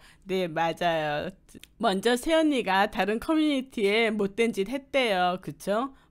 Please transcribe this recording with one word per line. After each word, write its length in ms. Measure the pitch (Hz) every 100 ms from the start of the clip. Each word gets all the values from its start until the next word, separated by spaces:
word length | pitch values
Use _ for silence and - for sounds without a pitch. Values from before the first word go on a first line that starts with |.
| - -
네, 220 | 196 190 175
맞아요. 840 | 156 165 165 175 165 151 147 160 - _ - - _
먼저 360 | 220 190 233
세연이가 760 | 240 294 320 320 269 190 190 220
다른 260 | - 190 220
커뮤니티에 920 | - 311 302 277 262 - 196 214 226
못된 420 | 214 196 214 233
짓 160 | 196 190
했대요. 680 | 269 277 277 240 185 180 180
그쵸? 520 | 170 147 - 208 262 - _